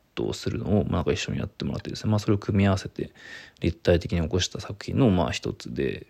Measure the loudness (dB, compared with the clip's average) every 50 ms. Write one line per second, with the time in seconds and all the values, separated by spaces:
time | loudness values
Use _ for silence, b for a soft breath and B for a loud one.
0 | _ _ _ -4 -4 -4 -4 -4 -4 -4 -4 -4 0 2 2 2 2 2 0 0
1 | 0 0 0 0 -2 -4 -4 -4 -6 -6 -6 _ -4 -4 -4 -4 -6 -8 -10 -4
2 | 0 0 0 2 2 2 0 0 0 0 2 4 4 4 4 2 -2 -6 -8 -8
3 | -8 -8 -10 B B B B B B B B B -2 -2 -2 0 _ 4 4 4
4 | 4 0 0 0 0 2 0 0 0 -2 -4 -8 -10 -10 -10 -10 -8 -4 2 4
5 | 6 6 6 4 2 2 -2 -4 -4 -6 -6 -6 -8 -8 -4 -2 -2 -2 -2 -6
6 | -10 -16